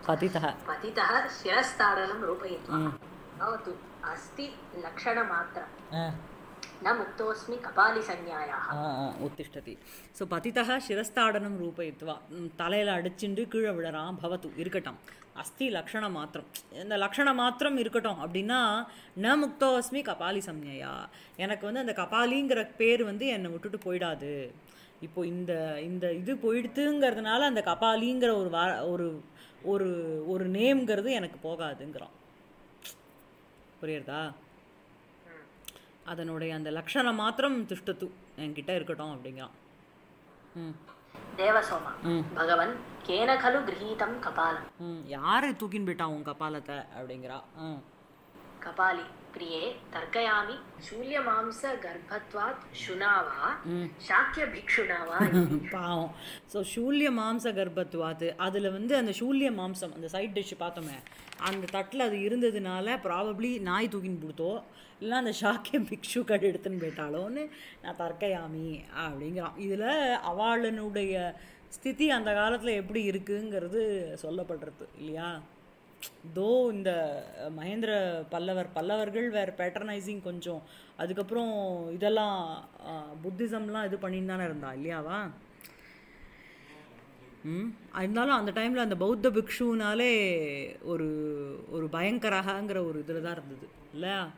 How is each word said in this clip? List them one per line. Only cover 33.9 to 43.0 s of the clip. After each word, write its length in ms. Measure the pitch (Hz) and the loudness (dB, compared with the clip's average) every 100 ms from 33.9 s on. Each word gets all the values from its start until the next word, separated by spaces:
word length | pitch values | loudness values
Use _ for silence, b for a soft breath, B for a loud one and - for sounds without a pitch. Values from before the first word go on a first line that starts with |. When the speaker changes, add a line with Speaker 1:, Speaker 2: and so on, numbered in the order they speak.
| 156 127 147 160 143 - - - - - - - - 175 160 - - - B B - | -4 -4 -4 -6 -8 -20 -20 -20 -20 -20 -20 -20 -20 -20 -20 -20 -20 -20 B B -18
Speaker 1:
அதனுடைய 500 | - 170 165 160 165 | -10 -6 -4 -2 -2
அந்த 160 | 156 151 | -2 -2
லக்ஷணம் 440 | 156 165 285 247 | -4 0 2 4
மாத்திரம் 520 | 220 214 226 277 254 208 | 4 0 2 2 2 -2
திஷ்டத்து, 440 | 185 - 185 123 - - - | -6 -6 -6 -6 -10 -18 -10
என்கிட்ட 380 | 151 151 147 | -8 -6 -2
இருக்கட்டும் 400 | 180 160 156 156 | -2 -2 -6 -6
அப்படிங்கிறான். 360 | 135 127 131 131 - - - - - - - - - - | -8 -10 -12 -14 -16 -20 -20 -20 -20 -20 -20 -20 -20 -16
ம். 160 | 170 165 160 - - - - - - | -10 -8 -10 -16 -20 -20 -16 -12 4
Speaker 2:
தேவசோமா. 640 | 196 214 208 170 - - | 8 8 6 -2 -4 -4
Speaker 1:
ம். 180 | 170 170 160 | 0 0 0
Speaker 2:
பகவன் 420 | - 165 170 185 247 - - | 0 6 6 6 0 -10 -10